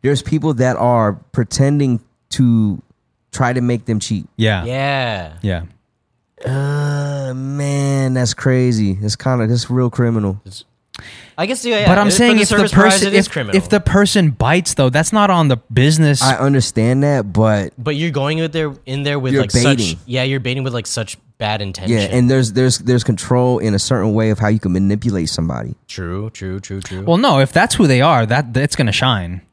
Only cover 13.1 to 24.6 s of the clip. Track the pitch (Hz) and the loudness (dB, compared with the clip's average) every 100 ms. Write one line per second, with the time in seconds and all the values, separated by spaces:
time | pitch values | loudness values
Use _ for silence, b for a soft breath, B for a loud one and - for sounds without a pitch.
13.1 | 196 185 156 110 190 - 208 - 196 202 | 2 0 -4 0 0 2 0 2 2 4
14.1 | 208 160 123 117 175 170 - 131 139 165 | 4 2 2 0 2 0 0 2 2 0
15.1 | 214 202 180 151 120 _ 117 139 160 156 | 2 2 4 2 0 _ 2 4 4 4
16.1 | 139 131 120 135 139 - - 113 131 143 | 4 2 2 2 2 0 0 0 2 2
17.1 | 139 101 95 110 104 95 - 120 147 170 | 0 0 2 2 2 -2 -8 -6 -4 -4
18.1 | 143 139 160 160 160 151 135 - 135 143 | -2 -2 -2 -2 -4 -6 -8 -10 -6 -4
19.1 | 143 131 135 101 120 123 135 95 80 - | -2 0 0 2 2 2 2 -2 -6 -6
20.1 | 127 135 135 120 131 131 120 - - 110 | -4 -2 -2 -4 -4 -4 -6 -6 -8 -8
21.1 | - _ _ 107 107 101 92 95 113 98 | -12 _ _ -6 -4 -6 -6 -2 0 0
22.1 | 120 123 131 117 107 131 120 120 123 113 | 2 4 4 2 2 0 0 0 0 0
23.1 | 104 - 123 123 123 110 98 - 127 104 | -4 0 0 2 0 0 -2 0 0 0
24.1 | 107 110 107 113 107 | 0 0 0 0 0